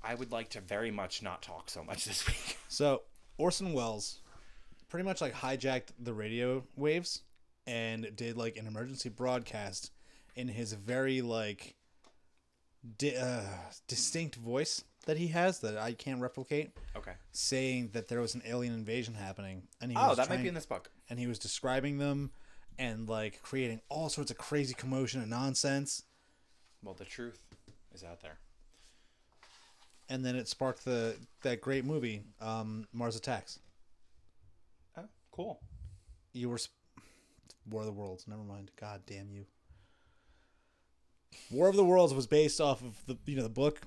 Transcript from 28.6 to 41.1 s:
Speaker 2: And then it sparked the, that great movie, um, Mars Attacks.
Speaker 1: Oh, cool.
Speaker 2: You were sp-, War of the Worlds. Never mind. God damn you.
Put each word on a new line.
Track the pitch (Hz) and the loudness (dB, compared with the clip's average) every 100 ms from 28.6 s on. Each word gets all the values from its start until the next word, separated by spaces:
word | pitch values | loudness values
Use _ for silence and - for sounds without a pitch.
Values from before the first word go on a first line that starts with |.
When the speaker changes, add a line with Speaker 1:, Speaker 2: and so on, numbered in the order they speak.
| - - - - - _ _ - - - - - - - - | -20 -20 -20 -20 -20 _ _ -20 -20 -20 -20 -20 -20 -20 -6
Speaker 2:
And | 131 | -2
then | 127 | 0
it | 127 110 | 0 -2
sparked | - 131 123 | 0 0 0
the, | 131 120 113 110 120 - | 0 2 2 -2 -8 -4
that | 135 120 | -2 -2
great | 139 135 | 0 0
movie, | 131 156 117 107 - - | 2 0 0 -4 -8 -8
um, | 110 113 110 107 107 | -4 -2 -2 -4 -6
Mars | 117 120 110 | -2 -2 -2
Attacks. | 135 113 - - - - - - - - - - - - - - - - | -2 -4 -4 -14 -18 -20 -20 -20 -20 -20 -20 -20 -20 -20 -20 -20 -20 -16
Speaker 1:
Oh, | 214 - _ | -16 -18 _
cool. | - - 151 - - - - - - _ | -10 -8 -8 -14 -14 -14 -16 -20 -20 _
Speaker 2:
You | 127 120 | -4 -2
were | 120 | -2
sp-, | - - _ - - - _ - - - 104 | -6 -10 _ -20 -20 -20 _ -20 -20 -20 -8
War | 107 | -4
of | 107 | -4
the | |
Worlds. | 101 101 92 - | -4 -8 -8 -10
Never | 104 | -10
mind. | 104 98 101 - | -10 -10 -12 -12
God | 104 101 - | -12 -12 -10
damn | 101 101 | -12 -10
you. | 101 98 _ _ - - _ _ - _ - _ _ _ _ _ _ _ | -12 -14 _ _ -20 -20 _ _ -20 _ -20 _ _ _ _ _ _ _